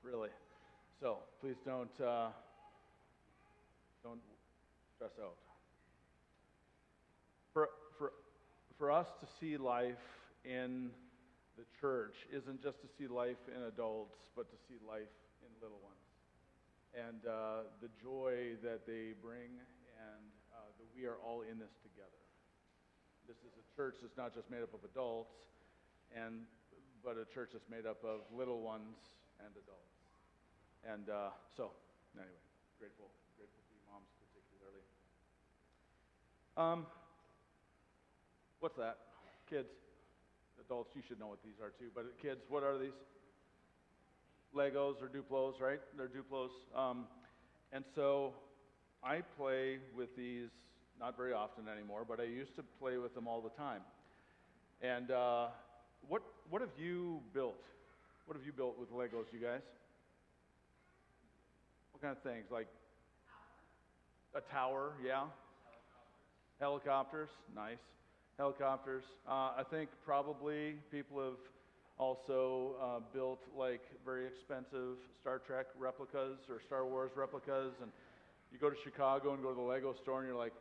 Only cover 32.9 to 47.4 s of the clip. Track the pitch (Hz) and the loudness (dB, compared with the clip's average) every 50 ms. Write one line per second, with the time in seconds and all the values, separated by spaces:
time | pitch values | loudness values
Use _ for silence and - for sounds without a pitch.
32.9 | 90 - 104 92 90 - - _ _ - 104 101 - - - - 113 104 - - | -18 -20 -20 -20 -20 -20 -20 _ _ -20 -20 -20 -20 -20 -20 -20 -20 -20 -20 -20
33.9 | 101 101 98 95 - - 104 - - 104 95 - 98 95 98 98 98 98 92 - | -20 -20 -20 -20 -20 -20 -20 -20 -20 -20 -20 -20 -20 -20 -20 -18 -18 -20 -20 -20
34.9 | - _ - _ _ _ _ _ _ _ _ _ _ _ _ - _ _ _ - | -20 _ -20 _ _ _ _ _ _ _ _ _ _ _ _ -20 _ _ _ -20
35.9 | _ - - - _ _ _ - _ - - - - - 165 165 170 170 160 - | _ -20 -20 -20 _ _ _ -20 _ -20 -20 -8 2 4 4 4 4 2 -2 -8
36.9 | - - - - - - - - - - _ _ _ _ _ _ _ _ _ _ | -12 -18 -20 -20 -20 -20 -20 -20 -20 -20 _ _ _ _ _ _ _ _ _ _
37.9 | _ _ _ _ _ _ _ _ _ _ _ _ _ _ 160 160 - 135 117 113 | _ _ _ _ _ _ _ _ _ _ _ _ _ _ -2 -2 0 0 -2 -2
38.9 | 113 - - - - - - - - - - - 165 143 127 - - - - - | -2 -4 -12 -20 -20 -20 -20 -20 -20 -20 -10 -2 -2 -2 -2 -2 -10 -18 -20 -20
39.9 | - - - - - _ - - - - _ _ _ - 117 - 127 120 117 - | -20 -20 -20 -20 -20 _ -20 -20 -20 -20 _ _ _ -20 -6 -4 -4 -4 -4 -6
40.9 | - 143 120 - 120 104 107 107 101 101 - 110 104 101 110 104 - - 123 117 | -8 -12 -10 -8 -10 -8 -8 -8 -8 -10 -12 -16 -12 -10 -10 -10 -10 -10 -14 -8
41.9 | - 120 113 123 123 - - 147 135 127 - - 139 147 139 139 139 135 135 135 | -6 -6 -6 -6 -8 -4 -4 -4 -4 -4 -6 0 0 4 4 4 4 4 0 -2
42.9 | 135 - - - - - - - - - - - - - - - - - - - | -4 -8 -16 -18 -20 -20 -20 -20 -20 -20 -20 -20 -20 -20 -20 -20 -20 -20 -20 -20
43.9 | - - - - - - - - - - - _ - 143 143 139 131 143 143 139 | -20 -20 -20 -20 -20 -20 -20 -20 -20 -20 -20 _ 4 4 4 6 6 4 4 4
44.9 | 139 139 131 131 127 139 131 135 131 135 131 135 131 131 131 131 139 135 135 - | 2 0 -4 -6 -6 -6 -4 0 2 2 2 2 0 2 2 2 2 2 -4 -10
45.9 | - 143 131 127 131 139 127 135 135 135 127 127 123 - - - - 127 135 127 | -8 -6 -6 -6 -6 -8 -8 -4 -4 -2 -2 -4 -6 -12 -16 -4 0 2 2 4
46.9 | 123 123 120 113 - - - - - - | 2 0 -4 -8 -12 -18 -20 -20 -20 -20